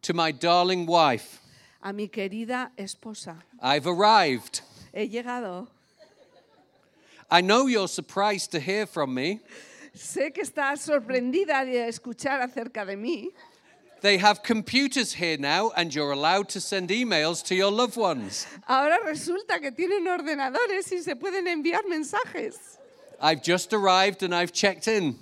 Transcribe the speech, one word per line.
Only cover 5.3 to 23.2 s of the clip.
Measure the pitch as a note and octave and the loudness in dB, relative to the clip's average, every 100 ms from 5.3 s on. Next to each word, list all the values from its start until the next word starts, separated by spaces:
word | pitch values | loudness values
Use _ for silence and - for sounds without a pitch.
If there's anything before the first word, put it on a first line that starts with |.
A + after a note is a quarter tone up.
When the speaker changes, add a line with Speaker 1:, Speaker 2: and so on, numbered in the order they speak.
| B3 A3 F3+ A#3+ _ _ _ - _ _ _ _ _ _ _ _ _ _ - - | -8 -8 -10 -12 _ _ _ -20 _ _ _ _ _ _ _ _ _ _ -20 2
Speaker 1:
I | F3 | 2
know | F#3 A3 C4+ | 6 4 4
you're | A3+ F#3 | 2 0
surprised | - - - G#3 G3+ - | -6 -8 0 0 0 -4
to | E3+ | -6
hear | C#3 G3+ G#3 | -2 -4 -4
from | - C#3 | -4 -2
me. | B2+ D3 G#3 _ - - - D4+ | -2 -2 -4 _ -20 -20 -20 -20
Speaker 2:
Sé | - - - D4+ | -18 -10 -4 -4
que | E4+ | -4
estás | F4 - C#4 C#4+ | -8 -4 -2 -4
sorprendida | - D4 A3 B3+ B3 D4 G4 C#4 | -2 -2 0 -2 0 0 0 0
de | C4 B3 A#3 | 0 -2 -2
escuchar | A3+ - A#3 C#4 C4+ | -6 -12 -8 -4 -2
acerca | B3+ B3+ A#3+ A#3 G3 | -4 -6 -10 -8 -8
de | G3 | -6
mí. | A3+ D#4 B3 - - _ _ _ _ - | -6 -6 -6 -14 -20 _ _ _ _ -2
Speaker 1:
They | G3 G3 | 2 6
have | G#3 G#3 | 6 4
computers | - A3+ F#3 B3 C#4 C#4 A3+ | 0 -2 2 0 2 0 -2
here | - E3+ D#3 | -2 -2 0
now | C#3 E3 A3 E3+ | 0 2 2 0
and | E3+ | -2
you're | C#3+ D3 | 0 -2
allowed | C#3 D3+ F#3+ G3+ | 2 4 2 0
to | G3 | -6
send | - G3 F3+ | -4 -4 -2
emails | G#3+ B3 E3+ D#3 E3+ | -2 2 2 2 -2
to | - | -2
your | F#3 G3 | 2 2
loved | G#3 B3 A#3+ | 4 0 2
ones. | G#3 C#3+ G2+ - - - - | 0 0 -6 -10 -12 -14 0
Speaker 2:
Ahora | C4 C#4+ F4 | 2 4 2
resulta | G#4 D4+ D#4 F4+ A4 F4 | 0 -6 -4 -6 -4 -4
que | C#4+ | -4
tienen | A#3+ F4 G4+ F4+ | -4 -2 0 0
ordenadores | F4+ D4+ D4 C4+ C4+ A#4+ F#4+ F#4 | -2 -2 -4 -2 0 0 -2 -4
y | F4+ | -6
se | E4 B3+ | -6 -6
pueden | F#4+ F#4 F4+ | -4 -4 -2
enviar | E4+ D4 E4+ G#4 | -2 0 -2 -2
mensajes. | E4 D4+ G#4 B4 - - - - - - _ - - | -4 -2 -4 -4 -6 -10 -10 -20 -20 -20 _ -20 -2